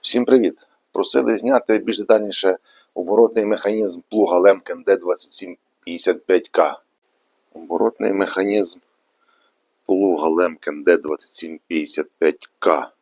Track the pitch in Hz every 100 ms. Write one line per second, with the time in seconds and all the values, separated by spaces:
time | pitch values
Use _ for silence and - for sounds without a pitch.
0 | - 120 123 131 101 - _ _ _ -
1 | 95 - 117 113 110 131 - 110 107 107
2 | 101 110 104 92 95 92 _ _ _ -
3 | 87 107 113 113 104 104 101 110 107 87
4 | - 110 98 87 95 95 - 85 85 95
5 | 87 87 - - 92 87 _ _ - 85
6 | - 87 - 92 - - 78 69 _ _
7 | _ _ _ _ _ 78 82 85 110 -
8 | 107 98 95 - 98 104 101 - _ _
9 | _ _ _ _ _ _ _ _ - 95
10 | 98 85 78 80 87 78 - 76 73 85
11 | 76 76 - - 82 80 _ 82 76 -
12 | 78 _ 80 80 - _ - 78 64 _